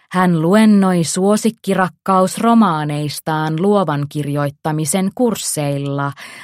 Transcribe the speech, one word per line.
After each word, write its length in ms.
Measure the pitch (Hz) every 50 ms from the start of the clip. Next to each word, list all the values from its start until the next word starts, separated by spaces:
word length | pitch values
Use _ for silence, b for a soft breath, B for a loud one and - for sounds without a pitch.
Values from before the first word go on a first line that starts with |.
| _ _ -
Hän 300 | 180 185 180 175 160 156
luennoi 640 | 165 196 220 220 214 208 202 196 185 185 175 165
suosikkirakkausromaaneistaan 2500 | - - 185 185 202 214 208 - 226 220 - - 190 190 180 185 175 - _ _ - 190 185 185 180 - 214 233 233 233 226 214 185 160 151 151 151 147 147 151 147 147 - - 165 156 156 156 156 156 156 190
luovan 440 | 202 208 202 185 156 147 143 143 143
kirjoittamisen 1000 | - 151 143 143 143 147 143 143 147 _ - 160 151 156 156 143 - 190 185 196 -
kursseilla, 960 | - 254 233 - - - - - 156 147 143 143 139 139 139 139 143 139 143 143 B B B B B